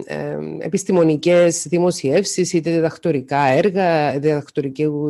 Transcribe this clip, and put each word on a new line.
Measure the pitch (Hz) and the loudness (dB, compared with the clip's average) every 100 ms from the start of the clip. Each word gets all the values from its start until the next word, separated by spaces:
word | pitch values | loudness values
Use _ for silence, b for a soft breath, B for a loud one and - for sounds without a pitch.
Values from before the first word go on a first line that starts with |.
| - | -8
εμ, | 147 147 147 151 - | -8 -8 -8 -8 -8
επιστημονικές | 165 180 - 180 160 151 170 175 175 170 151 | -6 -4 0 2 2 2 2 4 4 0 -2
δημοσιεύσεις, | 170 180 175 135 170 196 - 180 | 0 0 0 0 0 0 -2 -2
είτε | 170 160 | -2 0
διδακτορικά | 165 160 - 175 143 131 143 139 | 0 -2 -2 -4 -2 -2 0 2
έργα, | 135 196 185 180 165 147 139 | 2 2 0 2 2 0 0
διδακτορικού, | 151 147 139 - 139 135 151 147 | 0 -2 -4 -6 -6 -2 -4 -2